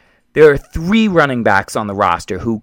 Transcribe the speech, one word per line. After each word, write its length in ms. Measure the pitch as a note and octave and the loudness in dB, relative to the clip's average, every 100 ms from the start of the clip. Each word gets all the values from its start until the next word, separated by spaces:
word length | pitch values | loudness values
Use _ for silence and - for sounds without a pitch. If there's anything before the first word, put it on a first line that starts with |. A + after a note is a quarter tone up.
| _ _ _ | _ _ _
There 180 | D3 D3+ | 4 4
are 60 | C#3 | 4
three 500 | - E3 E3+ A3 A3 | -4 -8 -2 0 0
running 340 | E3+ C#3+ B2 | 0 0 0
backs 320 | G#2+ G2 G2 | 0 0 0
on 140 | B2 G#2 | -6 -6
the 60 | |
roster 440 | G2 F#2+ E2+ - F#2 | -2 0 0 -6 -8
who 240 | A2+ A2 | -6 -6